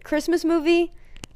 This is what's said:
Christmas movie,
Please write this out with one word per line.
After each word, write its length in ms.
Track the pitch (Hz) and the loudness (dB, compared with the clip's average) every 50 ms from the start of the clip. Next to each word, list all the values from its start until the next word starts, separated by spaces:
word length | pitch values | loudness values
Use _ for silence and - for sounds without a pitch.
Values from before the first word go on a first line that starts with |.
| - | -6
Christmas 400 | - 302 302 294 - 330 339 - | -2 -2 -2 0 0 0 0 2
movie, 480 | 311 330 339 285 330 339 339 349 339 - - - - - - - - - | 0 0 2 2 2 2 2 2 0 -4 -14 -20 -20 -18 -18 -18 -20 -20